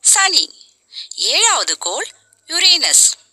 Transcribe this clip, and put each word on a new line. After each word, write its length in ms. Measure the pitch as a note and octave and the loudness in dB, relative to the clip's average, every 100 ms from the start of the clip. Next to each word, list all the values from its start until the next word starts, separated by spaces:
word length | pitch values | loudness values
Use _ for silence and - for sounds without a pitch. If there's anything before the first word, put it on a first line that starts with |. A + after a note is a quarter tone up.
சனி, 400 | - - F#4+ E4+ - - - _ _ - - - G#3+ | 2 2 2 0 -4 -12 -20 _ _ -18 -16 -6 -4
ஏழாவது 480 | D4 A4+ F4 E3+ D#3 | 0 2 0 -2 -6
கோள் 300 | E3+ G#3 A4+ - _ _ _ | -6 -8 -8 -12 _ _ _
யுரேனஸ் 580 | E4 F#4 F4 G3+ C#3+ - - _ | -2 0 0 2 2 2 0 _